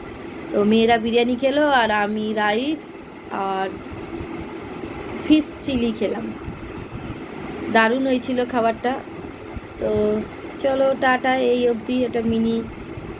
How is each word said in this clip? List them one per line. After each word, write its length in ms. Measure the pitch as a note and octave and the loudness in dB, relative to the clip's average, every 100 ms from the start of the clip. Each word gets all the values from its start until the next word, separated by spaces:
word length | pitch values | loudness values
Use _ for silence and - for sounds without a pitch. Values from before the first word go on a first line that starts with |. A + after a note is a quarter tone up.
| - - - - - | -14 -12 -12 -10 -2
তো 120 | G#3+ | 2
মেয়েরা 340 | G#3 A3+ A3+ A#3 | 6 8 8 6
বিরিয়ানি 380 | A3+ A#3 A#3+ A#3+ | 4 4 4 2
খেলো, 320 | C4+ C#4+ D4 | 2 4 6
আর 240 | C4 G#3+ | 6 6
আমি 420 | G#3+ G#3 G#3+ G#3+ | 4 2 0 0
রাইস 440 | G#3+ G#3 G#3+ C#4+ D#4 - - - - - | 2 2 2 0 -2 -6 -14 -16 -14 -8
আর 380 | G3+ G3 F#3+ F#3+ F#3 - - - - - - - - - - - - - - - | -4 -2 0 -2 -4 -10 -10 -8 -8 -8 -8 -8 -10 -10 -10 -8 -8 -8 -6 -4
ফিশ 180 | D4+ - - | -6 -6 -10
চিলি 320 | - B3+ A#3 A3 | -8 -4 -4 -4
খেলাম। 340 | G3+ G3+ A3 - - - - - - - - - - - - - - | -6 -6 -10 -10 -12 -12 -12 -14 -12 -12 -12 -12 -12 -12 -10 -8 0
দারুণ 320 | A3+ A3 C4 C4+ | 4 4 2 2
হয়েছিল 400 | B3+ C4+ B3 A#3+ | 0 0 -2 0
খাবারটা। 480 | B3 A3+ A3 B3 C#4 - - - - - - - - | 2 0 0 -2 -4 -6 -12 -12 -12 -12 -12 -10 -4
তো 420 | A3 G#3+ G#3 G#3+ G#3+ - - - | 0 2 2 0 -2 -10 -12 -2
চলো, 360 | C4+ C4+ C4+ C4+ | 0 4 4 4
টাটা, 340 | C4 B3+ C4 C4 | 4 4 4 4
এই 340 | B3 B3 A#3+ | 4 4 4
অবধি 360 | A3+ A3 B3+ A#3+ | 2 0 0 2
একটা 160 | A#3 A3+ | 2 2
মিনি 380 | A3+ A3+ A3+ A3+ - - - - | 2 2 0 -2 -8 -10 -10 -10